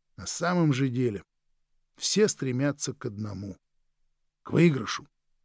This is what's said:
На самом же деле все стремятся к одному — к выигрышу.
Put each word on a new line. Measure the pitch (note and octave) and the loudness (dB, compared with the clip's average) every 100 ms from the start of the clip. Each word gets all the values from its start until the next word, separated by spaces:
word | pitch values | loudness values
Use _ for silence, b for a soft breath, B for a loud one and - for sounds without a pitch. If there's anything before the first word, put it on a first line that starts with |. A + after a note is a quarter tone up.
| _ - | _ -14
На | F#2 | -10
самом | - E3+ F3+ D#3+ | -4 0 2 4
же | B2+ C3+ | 2 0
деле | B2 B2 G2+ - _ _ _ _ _ _ - | 0 -2 -2 -12 _ _ _ _ _ _ -8
все | - F#3+ G#3+ | -2 2 2
стремятся | - C3+ B2 C#3+ - - | 2 -2 0 0 -2 -6
к | B2 A#2+ | -6 -8
одному — | G2+ G#2+ G2 G2+ - _ _ _ _ _ _ _ _ | -8 -8 -8 -10 -12 _ _ _ _ _ _ _ _
к | - | -2
выигрышу. | - E3+ C3 G#2 - - _ _ _ | 4 4 4 -4 -8 -10 _ _ _